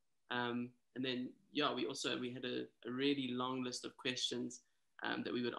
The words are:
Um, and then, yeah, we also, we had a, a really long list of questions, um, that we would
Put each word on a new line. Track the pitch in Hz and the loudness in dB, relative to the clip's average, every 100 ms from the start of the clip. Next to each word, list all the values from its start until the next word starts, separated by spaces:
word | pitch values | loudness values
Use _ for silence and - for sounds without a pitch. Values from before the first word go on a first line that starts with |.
| _ _ - | _ _ -4
Um, | 123 120 120 123 - _ | 0 2 0 -2 -8 _
and | 127 | -2
then, | 131 123 127 - - | 0 0 -2 -6 -4
yeah, | 139 143 | 2 2
we | 120 - | 2 0
also, | 139 135 127 | 0 0 0
we | 123 | -2
had | 127 | -4
a, | 127 123 123 - 117 | -2 -2 -4 -8 -4
a | |
really | 123 139 143 127 | 2 4 4 2
long | 123 127 131 | 0 0 0
list | 123 123 | -2 -4
of | 120 - | -8 -4
questions, | 127 127 - 123 123 - - _ _ - | -2 0 0 0 -2 -6 -16 _ _ -6
um, | 113 120 | -2 0
that | 120 | 0
we | 123 | 0
would | 120 | 0